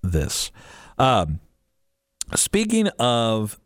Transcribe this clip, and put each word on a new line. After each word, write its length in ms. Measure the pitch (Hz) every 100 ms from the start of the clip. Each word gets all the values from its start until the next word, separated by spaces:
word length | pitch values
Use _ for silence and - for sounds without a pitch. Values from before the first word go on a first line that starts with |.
this. 480 | 92 85 71 - - - - - - -
Um, 420 | 131 117 82 78 _ _ _ _ _ _ _ _ -
speaking 540 | - - 202 220 220 208 -
of 600 | 120 117 113 110 107 -